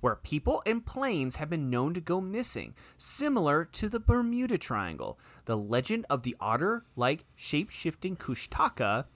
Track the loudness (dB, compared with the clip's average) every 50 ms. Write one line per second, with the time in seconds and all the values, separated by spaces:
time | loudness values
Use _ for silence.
0 | 2 2 0 0 -4 -4 -4 0 2 2 0 2 2 0 0 0 -2 -6 -4 -2
1 | 0 0 2 2 0 0 -2 -4 -4 -2 -2 -2 0 0 2 2 2 2 0 -2
2 | -2 0 0 0 0 -2 -4 -4 -2 -2 -4 -4 -6 -8 -12 -18 -20 -20 -14 -10
3 | -8 -4 -2 0 2 2 2 4 4 6 4 4 2 0 -4 -4 -4 -2 -2 0
4 | 4 4 4 6 4 2 0 0 0 0 0 -2 0 0 -2 -2 -2 -2 -4 -6
5 | -6 -8 -8 -10 -14 -20 -20 -16 -2 -2 0 0 0 2 2 2 2 2 -2 -2
6 | 0 0 -2 -2 0 -4 -6 -2 0 0 2 2 2 0 0 -2 -6 _ _ 0
7 | 2 2 2 0 -4 _ -20 -14 -8 -2 0 0 0 -2 -6 -4 -4 -4 -4 -4
8 | -6 -6 -6 -4 -4 -6 -6 -6 -6 -8 0 0 0 0 2 0 0 0 0 0
9 | -2 -6 -12